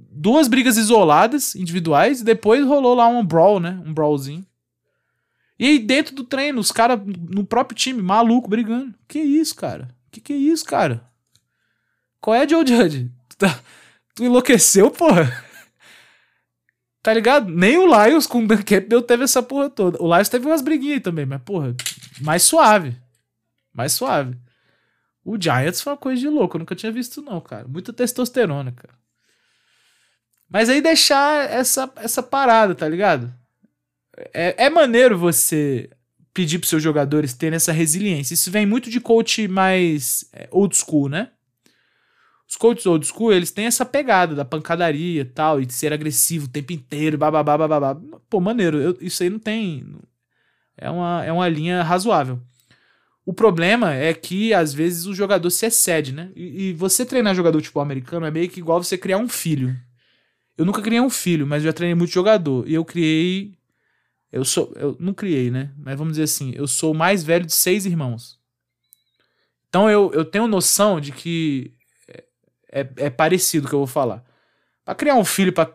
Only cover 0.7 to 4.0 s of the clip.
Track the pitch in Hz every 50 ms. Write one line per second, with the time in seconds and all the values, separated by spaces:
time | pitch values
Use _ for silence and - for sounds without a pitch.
0.7 | 220 220 220 208 240 220 190 156 147 151 202 233 262 285 - - - - 185 165
1.7 | 170 190 165 165 147 143 175 247 285 247 226 226 220 226 - 208 226 277 285 254
2.7 | 294 285 269 247 247 247 233 233 240 240 220 165 156 165 165 196 208 190 170 170
3.7 | 185 185 165 156 156 156